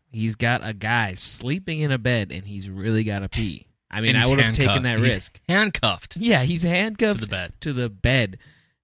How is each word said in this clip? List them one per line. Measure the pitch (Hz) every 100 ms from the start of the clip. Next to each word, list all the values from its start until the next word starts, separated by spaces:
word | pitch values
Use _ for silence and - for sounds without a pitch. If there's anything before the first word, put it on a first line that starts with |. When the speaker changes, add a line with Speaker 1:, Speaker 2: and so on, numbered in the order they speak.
| _
Speaker 1:
He's | 110 110 107
got | 117 123
a | 110
guy | 104 110 120 104
sleeping | 92 - - 120 175 185 156
in | 151
a | 131
bed, | 113 120 95
and | 73
he's | 98 101 98
really | 95 104 110
gotta | 107 101 98
pee. | 117 107 78 - _ _
I | 107
mean, | 110
Speaker 2:
And | 123
Speaker 1:
I |
Speaker 2:
he's | 123
Speaker 1:
would | 139
have | 113
taken | 110 - 98
Speaker 2:
handcuffed. |
Speaker 1:
that | 123 110 120
Speaker 2:
He's |
Speaker 1:
risk. | 98 - - -
Speaker 2:
handcuffed | 185 214 - 226 87 - 165
Speaker 1:
Yeah, | 233 175
he's | 131 170
handcuffed | 175 180 220 208 220 208
Speaker 2:
to |
the | 107
bed. | 95 87 -
Speaker 1:
to | 156
the | 127 120
bed. | 98 120 135 104 95 - _ _ _